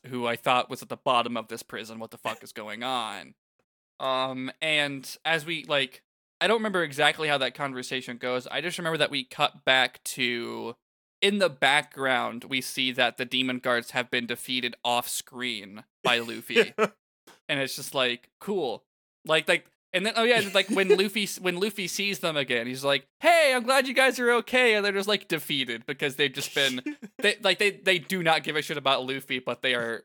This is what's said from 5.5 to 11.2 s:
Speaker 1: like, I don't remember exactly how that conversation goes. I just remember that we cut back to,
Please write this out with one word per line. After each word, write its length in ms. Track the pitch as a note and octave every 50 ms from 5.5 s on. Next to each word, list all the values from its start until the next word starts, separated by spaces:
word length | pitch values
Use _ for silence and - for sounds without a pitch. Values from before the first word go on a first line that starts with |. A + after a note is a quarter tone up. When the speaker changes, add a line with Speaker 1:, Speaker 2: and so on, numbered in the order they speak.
| E3+ D#3+ -
Speaker 1:
like, 360 | - D3+ C#3+ C3+ B2+ - - _ _ _ _ _ _ _ -
I 60 | E3+ F#3
don't 100 | G#3+ A#3
remember 260 | A3 A3 F#3+ F#3 E3+
exactly 440 | D3+ C#3 C3+ D3 D3 D#3 - D#3 D3+
how 100 | D3 C#3
that 160 | C3 B2+ B2
conversation 640 | - D3 C#3 C3 B2+ B2+ - C3+ C3 B2 - B2 A#2
goes. 300 | - B2+ B2+ B2+ B2+ -
I 140 | - C3+
just 160 | D3 F3 E3+ -
remember 180 | F3 E3 D#3+ D#3
that 140 | D3 -
we 140 | C#3+ C#3 B2+
cut 380 | - - - D3 C#3 - - _
back 380 | - C3 C3 B2+ C3 - - -
to, 680 | - - - C3 A#2+ A#2+ A#2+ A#2 A2+ A2+ A2+ A2+ A2+ A#2 - _ _ _ _ _ _ _ _